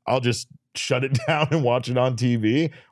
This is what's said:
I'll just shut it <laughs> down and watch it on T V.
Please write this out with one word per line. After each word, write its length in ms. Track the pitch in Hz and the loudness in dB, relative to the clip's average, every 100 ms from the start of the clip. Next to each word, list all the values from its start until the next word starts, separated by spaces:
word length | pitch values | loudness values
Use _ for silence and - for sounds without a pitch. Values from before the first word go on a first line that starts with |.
| - | -2
I'll 140 | 127 | 0
just 280 | 120 117 - - _ | 0 -2 -8 -20 _
shut 280 | - - 127 | -12 -4 -2
it 160 | 131 135 | 0 -2
<laughs> 40 | - | 0
down 220 | 151 156 | 0 0
and 120 | 156 | 0
watch 240 | 120 123 123 | 2 0 0
it 80 | 123 | 0
on 180 | 127 | 0
T 220 | 120 123 117 | 0 0 2
V. 340 | 107 131 160 - - | 2 2 0 -4 -8